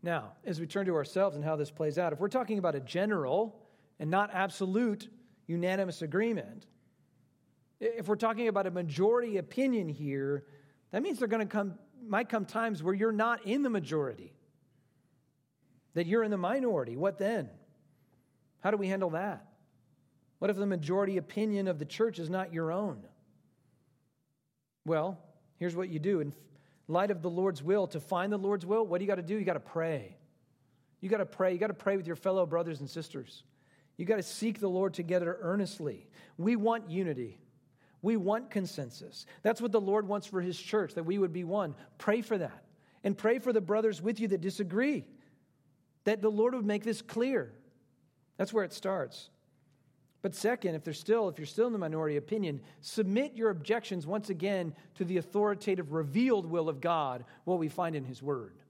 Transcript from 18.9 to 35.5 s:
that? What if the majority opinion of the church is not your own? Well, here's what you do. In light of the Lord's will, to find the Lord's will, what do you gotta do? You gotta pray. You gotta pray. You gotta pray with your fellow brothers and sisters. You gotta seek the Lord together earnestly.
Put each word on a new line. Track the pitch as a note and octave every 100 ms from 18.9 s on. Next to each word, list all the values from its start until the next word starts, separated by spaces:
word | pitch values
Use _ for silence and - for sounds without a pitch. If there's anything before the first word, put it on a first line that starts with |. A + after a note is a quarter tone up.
| G3 F#3
that? | D#3+ G3+ C#3 - _ _ _ _ _ _ _ _ _
What | G3
if | G3
the |
majority | G3+ F#3 D3 F#3 G3 F#3+
opinion | D#3 - G#3+ G3+ F#3+
of | E3
the |
church | D3 - A3+ D#3+
is | D#3+
not | F3+ F#3+
your | E3 D#3+
own? | F3 G#3 B2 - _ _ _ _ _ _ _ _ _ _ _ _ _ _ _ _ _ -
Well, | D#3+ E3 F3+ - - _ _
here's | F3 E3+
what | F#3
you | D#3
do. | D#3 F#3+
In | D3 - - - _ _ -
light | E3 G3+
of | F#3+
the | E3+
Lord's | E3+ F#3+ D#3+
will, | D3 G3+ F3+
to | E3
find | D3 E3 F#3+
the | G#3
Lord's | G3 G3+
will, | E3+ G#3+ A3
what | F3
do |
you | G3
gotta | F#3+
do? | E3+ G#3+
You |
gotta | F3+ D#3+
pray. | - E3 E3 D3+ G2+ - _ _ _ _ _ _ _ _
You | F#3+
gotta | G#3+ F#3+
pray. | - F#3+
You | F3+
gotta | G#3+
pray | F3 - G3
with | E3
your | E3
fellow | F#3+ F#3+ F3
brothers | E3 E3+ D3+
and | C3+
sisters. | - D3+ C#3 A#2 - - _ _ _ _ -
You | F3
gotta | G#3+
seek | F3 - A3 A3
the | G3+
Lord | F#3 F#3+
together | - E3+ F3+ E3+ F3+
earnestly. | F#3